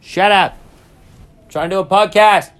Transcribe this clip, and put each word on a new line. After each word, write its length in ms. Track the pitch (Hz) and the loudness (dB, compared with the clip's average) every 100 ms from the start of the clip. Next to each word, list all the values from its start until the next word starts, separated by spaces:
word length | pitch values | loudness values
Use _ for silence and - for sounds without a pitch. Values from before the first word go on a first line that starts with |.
Shut 300 | - - 196 | -12 -6 -2
up. 240 | 202 160 - - - _ _ _ - - _ _ | 0 -2 -6 -20 -20 _ _ _ -20 -20 _ _
Trying 220 | - 165 | -10 -8
to 60 | 190 | -6
do 40 | |
a 60 | 185 | -2
podcast. 640 | 190 214 208 214 202 - _ | 0 0 2 4 2 -2 _